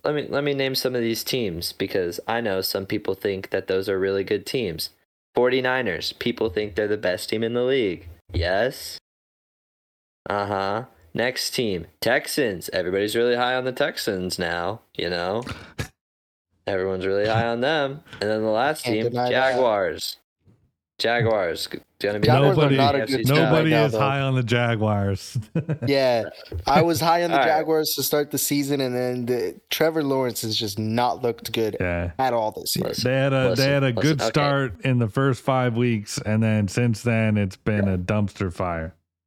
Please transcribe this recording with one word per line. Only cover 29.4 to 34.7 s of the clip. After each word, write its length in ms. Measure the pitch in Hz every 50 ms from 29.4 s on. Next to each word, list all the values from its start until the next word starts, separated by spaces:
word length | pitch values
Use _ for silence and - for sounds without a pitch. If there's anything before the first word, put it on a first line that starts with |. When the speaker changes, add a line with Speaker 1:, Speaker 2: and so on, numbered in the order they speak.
| 113 90 - - _ -
Speaker 3:
Trevor 320 | - - 156 160 160 160 147
Lawrence 400 | 139 135 131 131 123 107 - -
has 120 | 113 107
just 220 | - 113 104 98 107
not 440 | 110 110 110 120 123 123 98 - 127
looked 280 | 120 117 - - -
good 240 | 110 117 110 107 98 -
Speaker 2:
Yeah. 320 | 92 90 87 87 85 87 - -
Speaker 3:
at 140 | 131 131 120
all 180 | 117 110 107
this 240 | - - - - -
year. 140 | - - -
Speaker 1:
Listen, 220 | - - - 127
Speaker 2:
They 60 | 131 135
had 160 | 135 139 135
a, 20 |
they 140 | 135 131 123
Speaker 1:
listen, 200 | 113 120 135 139
Speaker 2:
had 140 | 143 143 139
a 20 | 131
Speaker 1:
listen. 140 | 123 -
Speaker 2:
good 200 | - 151 156 135
Speaker 1:
Okay. 80 | - 113
Speaker 2:
start 520 | - 156 143 143 139 139 135 123